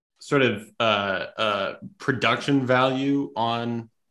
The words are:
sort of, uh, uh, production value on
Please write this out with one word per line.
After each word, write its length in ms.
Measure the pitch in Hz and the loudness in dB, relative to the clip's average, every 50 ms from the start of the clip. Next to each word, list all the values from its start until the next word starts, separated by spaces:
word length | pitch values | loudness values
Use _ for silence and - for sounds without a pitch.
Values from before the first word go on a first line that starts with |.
| _ _ _ _ | _ _ _ _
sort 220 | - - 147 139 131 | -6 -2 2 2 2
of, 280 | 120 107 107 - - _ - | 2 2 -2 -8 -14 _ 0
uh, 480 | 117 113 104 101 101 98 95 87 - - - | 2 2 2 2 2 0 -2 -4 -4 -8 -6
uh, 380 | - 113 107 101 98 98 80 - - - - - _ | -2 -2 0 0 0 -2 -4 -6 -10 -14 -18 -18 _
production 640 | - - 135 104 113 113 123 127 - - 143 139 127 | -4 -4 -2 0 2 2 0 0 0 0 0 2 2
value 680 | 123 127 127 131 135 131 131 139 139 139 139 139 - - | 4 4 4 4 2 0 0 0 0 0 0 -2 -4 -4
on 560 | 110 113 117 117 117 117 120 117 117 113 - _ _ _ _ | -4 -2 -2 -2 -2 -4 -4 -6 -6 -8 -10 _ _ _ _